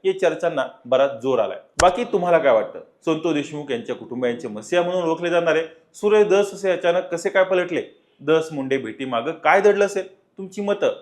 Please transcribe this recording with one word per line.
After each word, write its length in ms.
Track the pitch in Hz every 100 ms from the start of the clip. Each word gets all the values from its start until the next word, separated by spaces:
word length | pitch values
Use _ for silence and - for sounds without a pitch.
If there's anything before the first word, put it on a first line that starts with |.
या 160 | 190 190
चर्चांना 460 | 175 170 175 151 117 - 123
बराच 360 | 131 139 113
जोर 180 | 131 123
आलाय. 180 | 98 - - -
बाकी 220 | 175 185
तुम्हाला 340 | 240 196 175 170
काय 160 | 139
वाटतं? 260 | 113 - - - _ -
संतोष 280 | 156 165
देशमुख 380 | 147 143 147 143
यांच्या 240 | 117 113 123
कुटुंबियांचे 520 | 110 123 123 117 120
मसिहा 340 | 107 107 175
म्हणून 220 | 175 185
ओळखले 260 | 170 165 175
जाणारे 320 | 170 170 156 160 - _
सुरेश 340 | - 208 214 196
धस 260 | 196 196
असे 180 | 185 190
अचानक 320 | 170 175 175
कसे 260 | 180 170 190
काय 140 | 196
पलटले? 400 | 185 185 175 156 - - _ _
धस 280 | 143 160 160
मुंडे 260 | 151 131 135
भेटीमागं 540 | 113 107 131 117 131
काय 300 | 160 151 190
दडलं 240 | 208 202 196
असेल? 300 | 196 185 _
तुमची 440 | _ - 190 208
मतं 340 | 202 202 131 -